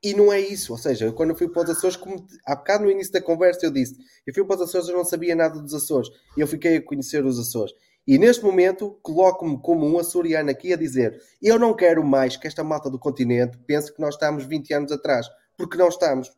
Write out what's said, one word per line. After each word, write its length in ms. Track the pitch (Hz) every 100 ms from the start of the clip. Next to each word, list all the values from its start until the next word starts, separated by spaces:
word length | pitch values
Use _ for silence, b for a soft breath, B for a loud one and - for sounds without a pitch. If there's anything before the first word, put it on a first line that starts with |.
E 120 | 202
não 160 | 202 202
é 80 | 202
isso, 340 | 196 196 -
ou 60 | 113
seja, 280 | 151 127 110
eu 60 |
quando 180 | 110 160
eu 60 | 160
fui 120 | 175
para 140 | 175
os 80 | 165
Açores, 260 | 160 185 180
como 240 | 190 190
te-, 180 | - - -
há 80 |
bocado 300 | 139 - 208
no 60 | 208
início 220 | 196 190
da 80 | 185
conversa 440 | - 165 180 175
eu 80 | 165
disse, 240 | 135 123 - b b -
eu 60 |
fui 120 | 135
para 120 | 190 190
os 60 |
Açores, 260 | 170 185 170
eu 80 | 180
não 100 | 175
sabia 280 | 170 175
nada 240 | 165 160 156
dos 160 | 147
Açores, 360 | 147 - 143 113 b b -
e 40 |
eu 60 | 147
fiquei 300 | 156 170 160
a 60 |
conhecer 420 | - 143 131 151
os 160 | 135 120
Açores. 320 | 117 117 101 - _ _ -
E 120 | 139
neste 260 | 233 240
momento 560 | 214 190 180 185 208 -
coloco-me 560 | - 160 185 185 165 139
como 260 | - 170 151
um 120 | 170
açoriano 520 | 170 180 165 156 147
aqui 220 | 135 180
a 40 | 175
dizer, 440 | 156 127 113 - B B
eu 160 | 208 226
não 160 | 233
quero 300 | 220 175 160
mais 320 | 151 135 131 -
que 100 | 156
esta 160 | -
malta 280 | 156 156 139
do 80 | 131
continente 600 | 147 131 120 120 120 120 -
pense 260 | 147 151
que 80 | -
nós 140 | 151
estamos 300 | 143 151 147
vinte 280 | 135 151 135
anos 200 | 147 147
atrás, 340 | 143 147 127 117 b b _
porque 220 | 180 165
não 100 | 180
estamos. 420 | 170 165 131 127